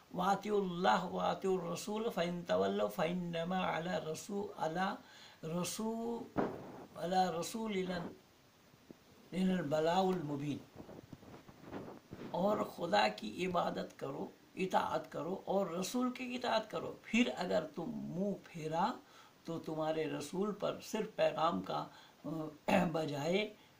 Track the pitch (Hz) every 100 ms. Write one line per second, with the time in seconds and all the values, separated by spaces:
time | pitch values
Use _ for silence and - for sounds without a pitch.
0 | - - 180 196 208 208 190 170 190 185
1 | 180 180 - - 190 185 170 175 - 214
2 | 226 175 175 175 170 185 196 202 208 202
3 | 165 180 170 170 170 185 180 160 170 180
4 | 156 160 - 202 202 - 160 165 190 247
5 | - - - - 160 170 175 - 220 226
6 | 233 233 - - - - - - - -
7 | 170 185 185 165 170 226 220 190 180 175
8 | 165 - - - - - - - - -
9 | - - - 170 185 180 147 156 160 185
10 | 190 180 147 143 147 135 - - - -
11 | - - - - - - - - - -
12 | - - - 165 196 214 208 - 170 202
13 | 214 202 214 - 185 175 170 175 - -
14 | 139 147 190 - - - 185 208 - 156
15 | - 147 151 190 - 190 185 170 185 247
16 | 254 254 254 247 247 226 - 165 - -
17 | - 220 247 - 180 190 - - 170 143
18 | 98 165 202 185 - 170 156 165 202 -
19 | - - - - - 165 160 156 156 160
20 | 147 143 143 185 208 196 156 - - 220
21 | - - 160 151 160 190 170 151 147 -
22 | - - - 165 156 - - 196 175 160
23 | 151 143 151 190 214 - - -